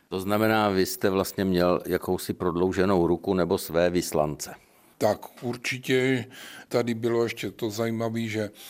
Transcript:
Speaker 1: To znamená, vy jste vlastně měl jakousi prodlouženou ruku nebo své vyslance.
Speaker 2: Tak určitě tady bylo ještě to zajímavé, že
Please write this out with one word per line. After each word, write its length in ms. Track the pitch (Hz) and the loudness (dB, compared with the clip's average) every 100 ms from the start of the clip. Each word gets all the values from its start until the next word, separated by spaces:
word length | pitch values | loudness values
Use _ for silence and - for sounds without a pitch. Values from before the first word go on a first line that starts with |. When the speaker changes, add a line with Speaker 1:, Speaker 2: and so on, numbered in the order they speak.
| - | -10
Speaker 1:
To 100 | 92 | -6
znamená, 500 | 95 107 110 110 104 | -2 2 4 4 4
vy 160 | 95 90 | 4 2
jste 240 | - 104 | 2 2
vlastně 360 | 95 92 - 95 | 2 0 0 0
měl 360 | 90 90 87 - | 4 4 2 0
jakousi 480 | 90 - 90 - | -2 -2 -4 -4
prodlouženou 720 | 98 90 85 92 95 92 95 82 | -4 -2 0 0 2 2 4 4
ruku 260 | 85 - | 2 0
nebo 240 | 92 87 95 | 0 2 0
své 320 | - 82 87 | 0 2 2
vyslance. 640 | 90 82 80 76 71 - - _ _ _ - | 2 0 0 0 -2 -10 -14 _ _ _ -2
Speaker 2:
Tak 460 | 110 101 - - | 0 0 -6 -12
určitě 800 | 123 123 - 127 127 131 127 131 110 - - - - | -8 -6 -6 -6 0 2 2 0 -2 -12 -20 -20 -4
tady 260 | 123 117 | -2 0
bylo 300 | 113 117 117 | -2 0 0
ještě 280 | 117 - 107 | 0 -4 -10
to 180 | - 113 | -6 -6
zajímavé, 520 | 104 113 113 117 113 | -2 -2 -2 -4 -4
že 280 | 113 107 104 - - | -4 -4 -4 -8 -20